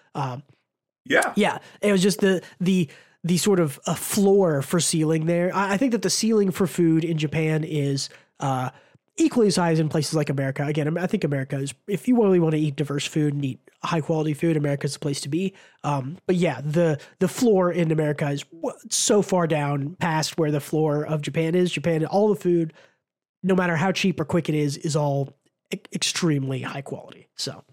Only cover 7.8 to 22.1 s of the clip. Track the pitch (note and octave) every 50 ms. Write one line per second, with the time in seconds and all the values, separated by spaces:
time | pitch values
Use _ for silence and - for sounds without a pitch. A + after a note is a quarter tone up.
7.8 | C#3 C#3 C#3 C3+ - - - - _ _ _ - - C#3 C3 B2+ B2+ B2 - -
8.8 | _ _ _ _ _ _ _ - E4 D#4 - B3 A3 G#3 - F#3+ F3 E3+ E3 D#3+
9.8 | D#3+ D3+ - E3 D3 - - D#3 D3 C#3+ C#3+ C3+ C#3 C3+ C3+ - C#3+ C#3+ D3+ D#3+
10.8 | D3 D3 D#3+ F3 F3 F3+ - G3 - D#3 C#3+ C#3 C3+ C#3 D3 C3+ C3+ C#3 - _
11.8 | _ - G3 E3+ - B3 B3+ A#3+ A3 G3 F#3 F3+ E3 D#3 D#3 D3+ D#3 D3+ C#3 -
12.8 | D3+ C#3 C#3 C#3+ - - - D#3+ D3+ D3 C#3+ C#3+ C#3+ C3 - - _ _ _ _
13.8 | - - F3 E3 C#3+ - E3 D#3 D3+ D#3 D3+ C#3+ - E3+ D#3+ D3+ D3 C#3+ C#3+ C#3
14.8 | - C#3+ C#3 - - D3 C#3+ - - C#3 C#3+ E3 G3 F#3+ - - - - _ _
15.8 | - D3 D3 C#3 C3 C3+ D#3 - _ - F#3 F3 F3+ E3 C3 A#2+ C#3 D3+ D3 E3+
16.8 | F3 E3 D3+ C#3 - - _ - F#3+ F3+ - - C4 A#3 G#3+ F#3+ F3+ F3 E3 F3
17.8 | E3+ D#3+ D#3+ D#3 D#3 D3 D3 C#3 D#3+ C#3+ C#3+ C#3+ - _ - E3 - C4+ - -
18.8 | - A#3+ - - - - A#3+ G#3 F#3 - G3 F3+ E3+ D#3 D#3+ D3 C#3+ C#3+ C#3+ C#3+
19.8 | C#3 C#3+ F3+ - - E3+ D#3+ D#3 D3+ - - - D#3+ D3+ D3 D3 C#3+ - - D3+
20.8 | D#3 D#3 D3 D3 D3+ - D#3 D#3 C#3+ D3+ C#3 E3 D#3+ D#3+ E3 F3+ F3+ F3 - D#3+
21.8 | C#3+ F3 E3 D#3 D#3+ -